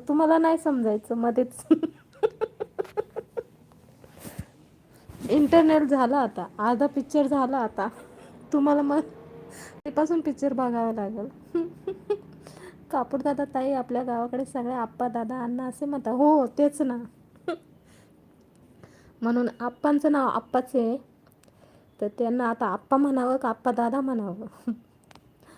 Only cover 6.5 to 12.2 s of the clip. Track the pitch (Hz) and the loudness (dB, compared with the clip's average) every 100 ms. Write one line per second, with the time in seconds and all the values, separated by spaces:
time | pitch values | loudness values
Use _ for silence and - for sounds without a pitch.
6.5 | - 214 240 285 285 277 302 277 285 254 | -4 0 2 0 -2 -2 0 2 2 0
7.5 | 269 220 - 202 - - - - - - | -2 -4 -4 -6 -8 -20 -20 -20 -20 -4
8.5 | 294 285 294 285 285 - - - - - | 0 4 4 2 0 -2 -10 -20 -20 -20
9.5 | - - - 294 285 311 339 302 277 277 | -20 -20 -16 -6 -2 0 0 -2 -2 -2
10.5 | 254 254 233 226 226 202 214 240 - - | 0 -2 0 -2 -2 -6 -6 -10 -12 -6
11.5 | 339 339 - - 381 - 403 | -4 -4 -8 -12 -10 -6 -8